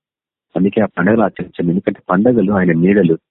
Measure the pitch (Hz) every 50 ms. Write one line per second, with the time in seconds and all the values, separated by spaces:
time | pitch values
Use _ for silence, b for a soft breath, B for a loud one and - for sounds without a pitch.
0 | _ _ _ _ _ _ _ _ _ _ - - 185 196 - 110 104 - - -
1 | 92 95 113 117 107 92 - - 90 87 - - 85 87 85 95 - 110 98 -
2 | _ - 90 92 107 123 123 117 98 98 104 98 92 87 82 82 85 95 101 104
3 | 92 82 82 - _ _